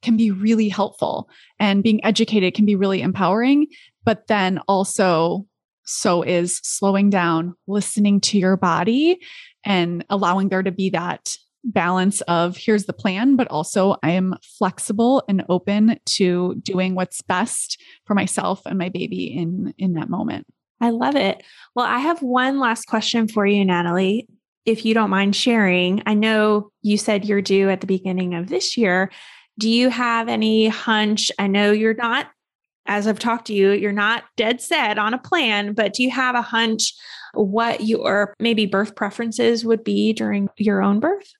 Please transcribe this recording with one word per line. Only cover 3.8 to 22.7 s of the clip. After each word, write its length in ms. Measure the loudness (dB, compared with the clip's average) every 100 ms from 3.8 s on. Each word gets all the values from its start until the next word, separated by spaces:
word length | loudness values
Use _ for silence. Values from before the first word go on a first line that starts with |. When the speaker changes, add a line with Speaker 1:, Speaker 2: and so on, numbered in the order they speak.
| -20 _
Speaker 1:
But 220 | -2 -2 0
then 300 | 0 0 -2 0
also 800 | 0 0 0 2 2 2 -2 -8 _ _ _
so 380 | -12 -4 0 0
is 380 | 2 0 0 -6
slowing 460 | -8 -2 0 2 2
down, 440 | 2 2 0 -2 -10 -6
listening 540 | -4 -2 0 2 2
to 160 | 2 0
your 180 | 2 2
body, 600 | 2 0 0 2 2 0 -4 -20 -20 _
and 400 | -2 0 0 -4 -4
allowing 380 | -2 0 0 0
there 140 | 0
to 80 | -2
be 180 | -2 -2
that 460 | -2 -4 -8 -8 -14 _ _
balance 560 | -4 -2 0 2 0 -2
of, 340 | -2 0 0 -4
"Here's 280 | 0 0
the 80 | 0
plan, 440 | -6 -4 0 2 2
but 120 | 2
also 460 | -4 -2 0 2 2
I 80 | 0
am 220 | 0 -2 -4 _ -4
flexible 640 | -4 -4 -6 0 2 2 0
and 160 | -2 0
open 500 | -2 0 2 2 2 -4 0
to 380 | 2 2 -2 -4
doing 320 | -6 -2 -2
what's 280 | -2 -4 -8
best 580 | -4 -2 -2 -6 -8 -12 -14 -20
for 100 | _
myself 480 | -2 0 -2 -4 -4 -6
and 120 | -6
my 120 | -4
baby 340 | -6 -6 -6 -8
in, 480 | -6 -6 -4 -8 -4
in 160 | -4
that 140 | -2 -4
moment." 360 | -6 -6 -8 -12 _ _ _
Speaker 2:
I 100 | -2
love 260 | 0 -2 0
it. 260 | -2 -4 -10 -20 -10
Well, 120 | -4 -2
I 120 | -2
have 220 | -2 -2
one 360 | -2 0 0 0
last 260 | 0